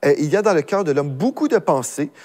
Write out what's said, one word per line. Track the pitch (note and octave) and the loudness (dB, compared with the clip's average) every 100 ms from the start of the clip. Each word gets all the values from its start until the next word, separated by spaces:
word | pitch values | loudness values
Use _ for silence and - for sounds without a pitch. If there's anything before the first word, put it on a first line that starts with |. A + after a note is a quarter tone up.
euh, « | C#3+ C#3+ | 2 2
Il | D3+ | 2
y | F3+ | 2
a | |
dans | G#3+ | 2
le | F3+ | 2
cœur | C#3+ G3 | 0 -2
de | F#3 | 0
l'homme | C#3 C#3+ | -2 -2
beaucoup | C3 G#3+ - D4+ | -2 -4 -2 0
de | A3+ | 0
pensées, | - C#3+ B2 - D3 - | 2 0 -2 -6 -8 -8